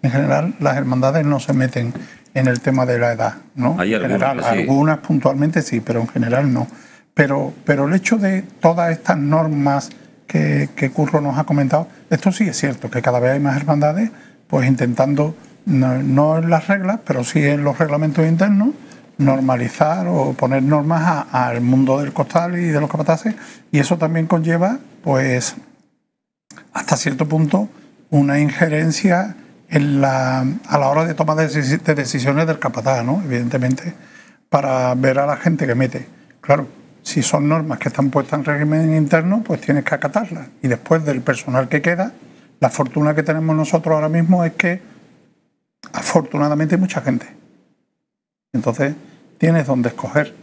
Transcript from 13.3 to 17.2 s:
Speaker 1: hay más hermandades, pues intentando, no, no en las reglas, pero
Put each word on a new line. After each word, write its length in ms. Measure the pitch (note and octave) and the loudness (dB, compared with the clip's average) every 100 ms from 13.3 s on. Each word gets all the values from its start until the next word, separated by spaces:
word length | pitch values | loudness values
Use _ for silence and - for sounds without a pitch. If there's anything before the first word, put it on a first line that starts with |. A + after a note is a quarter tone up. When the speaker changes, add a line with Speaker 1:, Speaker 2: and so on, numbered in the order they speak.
Speaker 1:
hay 80 | C#3 | 2
más 160 | C#3+ C3+ | 0 -2
hermandades, 540 | C#3+ D3 D3 D#3+ A3 - - - _ | 0 2 2 0 -4 -6 -20 -20 _
pues 220 | D3 B2+ | 0 2
intentando, 680 | B2+ B2 A#2 C3+ C#3+ D3+ D#3+ - - | 2 0 0 0 2 -2 -4 -18 -12
no, 380 | - C#3 C3 B2+ | 0 2 2 0
no 360 | C#3 C3+ D3+ D#3+ | 2 2 4 2
en 120 | E3 | 2
las 180 | D#3+ D#3 | 0 2
reglas, 320 | G3 F#3 A3+ | -2 0 -4
pero 200 | - C3 | -2 -4